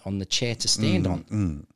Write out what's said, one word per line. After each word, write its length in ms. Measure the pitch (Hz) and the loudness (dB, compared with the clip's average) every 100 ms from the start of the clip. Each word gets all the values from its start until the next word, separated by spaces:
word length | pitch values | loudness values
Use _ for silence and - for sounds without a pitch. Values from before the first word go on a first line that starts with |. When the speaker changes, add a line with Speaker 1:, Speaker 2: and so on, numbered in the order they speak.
Speaker 1:
on 140 | 98 98 | -6 -4
the 80 | 92 | -2
chair 280 | - 120 117 | -2 -2 -2
to 100 | - | 0
stand 380 | - 110 175 92 | 2 2 4 2
Speaker 2:
Mm, 40 | |
Speaker 1:
on. 120 | 85 | -2
Speaker 2:
mm. 420 | - 107 92 73 - | -2 0 0 -2 -10